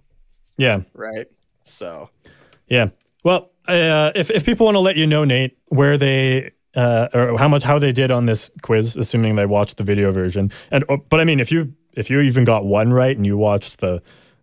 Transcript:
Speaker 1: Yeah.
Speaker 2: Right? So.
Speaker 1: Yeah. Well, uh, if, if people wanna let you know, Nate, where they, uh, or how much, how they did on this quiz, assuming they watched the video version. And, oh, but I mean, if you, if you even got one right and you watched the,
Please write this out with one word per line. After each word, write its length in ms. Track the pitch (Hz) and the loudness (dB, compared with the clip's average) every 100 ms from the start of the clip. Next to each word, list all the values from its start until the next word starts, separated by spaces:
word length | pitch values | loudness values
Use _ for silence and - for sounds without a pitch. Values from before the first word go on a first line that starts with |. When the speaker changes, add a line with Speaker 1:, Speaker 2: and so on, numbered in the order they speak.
| _ _ _ _ _ - | _ _ _ _ _ -2
Speaker 1:
Yeah. 240 | 127 101 - | 0 0 -6
Speaker 2:
Right? 320 | - 110 110 - _ _ _ | -16 -14 -14 -14 _ _ _
So. 480 | - - 90 80 - _ _ _ _ _ - | -20 -16 -14 -16 -20 _ _ _ _ _ -2
Speaker 1:
Yeah. 220 | 123 107 - _ _ | 0 0 -4 _ _
Well, 260 | 175 180 - _ - | -2 -2 -4 _ -4
uh, 440 | 175 160 151 151 | 0 2 2 0
if, 160 | 190 151 | -2 -2
if 160 | 214 240 | -2 0
people 220 | 240 220 | 2 2
wanna 120 | 196 | 4
let 160 | 190 156 | 2 0
you 120 | 160 | 0
know, 160 | 151 147 | 2 2
Nate, 320 | 127 131 _ - | 0 -2 _ -4
where 280 | 139 143 147 | 2 2 2
they, 540 | 139 135 131 131 - _ _ 131 | 0 0 0 -2 -4 _ _ -2
uh, 320 | 120 113 120 120 | 0 0 0 0
or 220 | 120 117 | 0 2
how 80 | 143 | 2
much, 160 | 147 | 2
how 160 | 139 147 | 2 0
they 120 | 143 | 0
did 200 | 123 131 | 0 0
on 160 | 123 120 | 0 0
this 240 | 110 - - | -2 -6 -10
quiz, 340 | - 110 113 - | -2 0 0 -4
assuming 420 | 110 117 110 107 | -4 0 0 0
they 100 | 101 | 0
watched 300 | 104 101 - | 0 -2 -4
the 60 | |
video 280 | 101 101 98 | -2 0 0
version. 400 | 95 90 98 101 - - | 0 -2 -2 -4 -6 -4
And, 140 | 139 139 | -2 -2
oh, 100 | 139 - | -4 -2
but 100 | 160 | 0
I 40 | |
mean, 160 | 165 143 | 2 0
if 120 | 113 | -2
you, 220 | 160 143 - _ | -2 -4 -10 _
if 180 | - - | -10 -2
you 100 | 135 | 0
even 220 | 143 123 | 2 2
got 200 | 120 110 | 2 2
one 300 | 98 104 113 | 2 0 2
right 240 | 127 131 135 | 2 2 0
and 80 | 101 | -2
you 120 | 104 | 0
watched 420 | 107 101 - - | 0 0 -4 -8
the, 220 | 92 87 - _ _ _ | -6 -6 -10 _ _ _